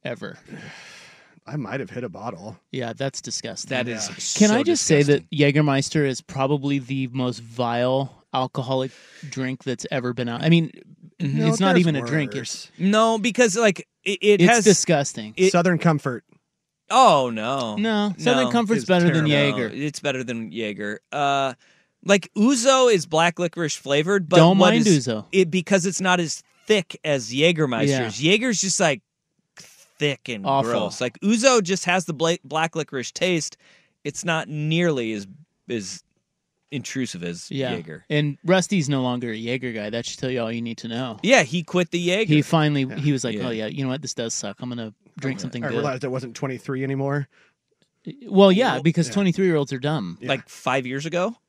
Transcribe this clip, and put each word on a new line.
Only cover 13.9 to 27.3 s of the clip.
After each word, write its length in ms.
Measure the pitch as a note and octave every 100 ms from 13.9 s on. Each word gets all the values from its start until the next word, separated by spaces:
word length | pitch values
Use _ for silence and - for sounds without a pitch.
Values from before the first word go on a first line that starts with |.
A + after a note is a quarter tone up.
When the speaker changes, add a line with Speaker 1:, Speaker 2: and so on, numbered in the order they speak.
| _ -
Speaker 3:
it, 140 | G3
it 200 | G3+ G#3
Speaker 1:
it's 80 | F3+
Speaker 3:
has 140 | A#3
Speaker 1:
disgusting. 720 | G#3 F3+ - D#3 C#3 - G#2+ A2
Speaker 3:
it 160 | F#3
Speaker 2:
Southern 260 | F3+ F3 E3+
Comfort. 460 | E3+ D3+ C#3 A#2+ _ _ _ _ _ _ _
Speaker 3:
Oh, 400 | A3+ B3 D#3 B2+
no. 460 | A2+ A2 C#3 A#2 G#2+
Speaker 1:
No, 380 | A3 G#3+ G#3 F3+
Southern 280 | D#3+ C4 B3+
Speaker 3:
No. 60 |
Speaker 1:
Comfort's 320 | A#3 G#3+ A3+
Speaker 2:
It's 40 | B2+
Speaker 1:
better 240 | F3+ F3
than 140 | D#3+ D#3
Speaker 2:
terrible. 240 | D3 C#3+
Speaker 3:
No, 60 | C3+
Speaker 1:
Jaeger. 180 | A2+ -
Speaker 3:
it's 240 | D3 C#3+
better 240 | C#3+ C3
than 260 | B2 A#2 A2+
Jaeger. 480 | F#2+ G#2+ G2+ G#2 G#2 _
Uh, 440 | C#3+ C#3+ C#3 C3+ A#2+ _ _ _ _ -
like, 260 | G3 - -
Ouzo 520 | A3 C#4 A#3+ C4+ B3+
is 160 | G#3 D3
black 320 | D#3 E3+ E3+
licorice 380 | F3 - E3 -
flavored, 540 | C3+ C#3+ D#3 G3+ D#3+
but 80 | E3
Speaker 1:
Don't 200 | E3 F#3+
Speaker 3:
what 100 | F3+
Speaker 1:
mind 160 | A#3 G#3+
Speaker 3:
is 200 | D#3+ B2+
Speaker 1:
Ouzo. 160 | A2 -
Speaker 3:
it, 180 | F#3 F3+
because 340 | F#3 E3 G3 F3
it's 140 | F3+
not 220 | F#3+ F3+
as 200 | E3 - _ _ -
thick 300 | G#3+ F3 -
as 300 | D#3+ C#3+ A2